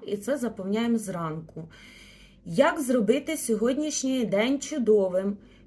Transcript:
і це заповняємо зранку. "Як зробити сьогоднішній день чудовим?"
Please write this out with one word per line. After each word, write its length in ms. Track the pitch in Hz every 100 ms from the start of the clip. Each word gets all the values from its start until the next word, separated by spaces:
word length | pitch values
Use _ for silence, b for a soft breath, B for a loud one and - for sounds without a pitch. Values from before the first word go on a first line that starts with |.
| -
і 100 | 202
це 220 | 233 277
заповняємо 600 | 240 208 190 214 233 226
зранку. 720 | 190 170 160 160 160 160 165 B B B B B B B
"Як 360 | 170 170 311 339
зробити 560 | 247 254 202 277 285 311
сьогоднішній 880 | - 208 240 269 302 - 262 262
день 360 | 202 196 240 277
чудовим?" 760 | - 302 208 214 190 180 196 202 B B